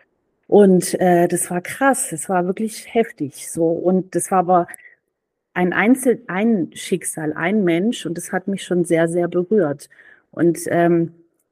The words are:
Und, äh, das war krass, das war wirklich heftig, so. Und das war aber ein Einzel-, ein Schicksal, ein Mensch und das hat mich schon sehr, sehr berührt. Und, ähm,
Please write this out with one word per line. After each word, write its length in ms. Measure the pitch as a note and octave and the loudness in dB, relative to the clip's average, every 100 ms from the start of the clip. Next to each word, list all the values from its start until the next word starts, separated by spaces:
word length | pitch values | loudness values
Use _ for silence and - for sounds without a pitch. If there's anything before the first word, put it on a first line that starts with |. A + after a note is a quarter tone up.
| _ _ _ _ - | _ _ _ _ 4
Und, 520 | G3+ G3 F#3 F3 - | 6 8 6 2 0
äh, 280 | F#3 F3 E3+ | 2 4 2
das 220 | E3+ - | 0 -4
war 100 | F3+ | -6
krass, 480 | - - C4+ - - | -8 -2 0 0 -4
das 160 | D#3+ - | -8 -4
war 160 | F#3 F3+ | -2 -2
wirklich 460 | G3 A3 - - | -4 -6 -8 -4
heftig, 560 | A#3 A3+ - C#3 - - | -2 -2 -4 -10 -10 -10
so. 140 | D#3+ E3 | -2 0
Und 480 | E3+ F3 F#3 F3+ E3+ | 0 0 0 -2 -6
das 160 | - | -2
war 80 | F#3+ | 0
aber 280 | F3 F3+ F3 - - _ _ _ _ _ _ | 2 0 0 -8 -20 _ _ _ _ _ _
ein 200 | F3 F3+ | -2 -2
Einzel-, 500 | - G3+ C4 C4 G#3 - | 2 2 2 2 -2 -4
ein 420 | F3+ A3+ G#3+ D3+ | -2 0 0 -2
Schicksal, 600 | - - F3+ - - D#3 | -8 -6 -6 -4 -8 -8
ein 300 | - E3+ G#3+ | -4 -2 0
Mensch 420 | F3 E3 G#3+ - - | 2 0 0 -4 -8
und 120 | E3+ | -10
das 140 | - | -6
hat 160 | F#3 G3+ | -6 -6
mich 160 | G3 | -8
schon 200 | - F3+ E3+ | -2 -2 2
sehr, 220 | E3 E3 | 2 2
sehr 200 | F3 F3 | 0 -2
berührt. 640 | F3+ F3+ G#3+ D3+ C#3+ - _ - _ _ | -2 0 0 0 -4 -12 _ -20 _ _
Und, 280 | - E3+ D#3+ - | -2 0 0 -2
ähm, 460 | E3+ E3+ E3+ E3 - _ _ _ | 2 2 2 0 -8 _ _ _